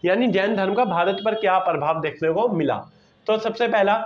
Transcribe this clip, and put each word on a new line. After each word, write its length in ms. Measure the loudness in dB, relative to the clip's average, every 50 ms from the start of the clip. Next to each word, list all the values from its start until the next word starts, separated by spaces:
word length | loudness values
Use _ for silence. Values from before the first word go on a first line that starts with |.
| 2
यानी 240 | 2 2 2 2 2
जैन 280 | 2 2 0 0 0
धर्म 180 | 0 0 0 2
का 100 | 0 0
भारत 340 | 0 2 0 0 0 0 -2 -2
पर 100 | -4 -4
क्या 220 | 0 0 2 2 2
प्रभाव 400 | 2 0 -2 0 0 -2 -2 -2
देखने 320 | -2 -6 -6 -2 -2 -2 0
को 160 | 0 0 0
मिला। 260 | 0 0 0 0 -2 -4 -6 -14 _ -20 _ _ _ _ _
तो 120 | -2 -2 0
सबसे 300 | 0 -4 -2 -2 -2 0
पहला 260 | 2 2 4 4 2 0 -2